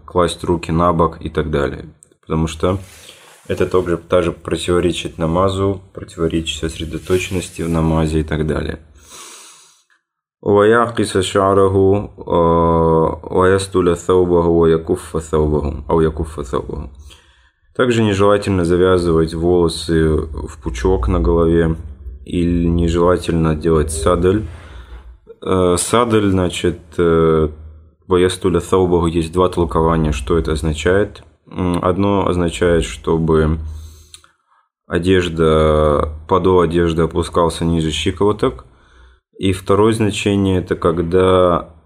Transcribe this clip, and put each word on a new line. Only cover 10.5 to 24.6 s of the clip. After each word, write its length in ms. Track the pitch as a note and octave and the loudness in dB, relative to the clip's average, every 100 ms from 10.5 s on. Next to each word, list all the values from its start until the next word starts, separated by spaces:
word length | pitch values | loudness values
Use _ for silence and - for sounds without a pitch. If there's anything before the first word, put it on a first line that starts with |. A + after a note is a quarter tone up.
| G2+ | 4
якиса 560 | G#2 A#2 A2+ A2+ G2+ G2 | 4 4 0 -2 -2 -2
ша'раху, 920 | F#2 G2+ G2 G2 F#2+ F#2+ F#2+ G#2 G#2+ - | 0 0 2 4 4 4 4 2 -2 -12
э, 1200 | F2+ F2 E2+ E2+ E2+ E2 E2 D#2+ D#2+ - - F2 | -4 0 2 2 2 2 2 2 0 -4 -4 2
ва 100 | F#2 | 2
ястуля 500 | G2 F#2+ F#2 F2 E2+ | 2 0 0 2 0
саубаху, 640 | - F#2 F2 F2 E2+ E2+ | 0 2 4 2 2 4
ва 60 | E2 | 4
якуффа 560 | D#2+ E2 F2+ - D#2+ | 2 0 -6 -4 -8
саубаху, 640 | - D#2 D2+ D2 C#2+ C#2+ - | -4 -2 0 0 -4 -8 -2
ау 140 | E2 | 0
якуффа 420 | D#2 D#2 D#2 D2+ | 2 -2 -8 -8
саубаху". 460 | C#2+ D#2 - D#2 C#2+ - - - _ _ _ _ _ - | -8 -6 -6 -10 -12 -18 -20 -20 _ _ _ _ _ -2
Также 280 | B2 A#2 | 0 2
нежелательно 640 | G#2+ F#2+ G2+ G2+ G#2 F#2+ E2+ | 2 2 2 2 0 0 2
завязывать 680 | F2 F#2 F#2 F2 D#2+ D#2+ | 2 4 2 2 2 0
волосы 840 | E2 E2+ F2+ E2 - - D#2+ D#2+ D2 | -2 0 2 2 -2 -2 0 2 0
в 440 | C#2+ - - - | -4 -10 -12 -10
пучок 460 | - - F#2+ F#2+ F#2 | -10 -4 -2 0 0
на 140 | F2+ | 0
голове, 560 | E2+ E2+ E2 E2+ E2 D#2+ - - - - - | 0 2 2 2 2 -2 -8 -16 -16 -16 -8
или 420 | F2+ F2 F2 E2+ | -4 -2 0 0
нежелательно 880 | E2+ E2+ E2+ F2 F2+ - E2 D#2+ D2+ | 0 0 2 2 2 0 0 0 0
делать 360 | E2 D#2+ D2 | 0 0 0
садль. 520 | - F2+ F2 F#2 G#2 A2 - | -2 0 2 2 0 -4 -12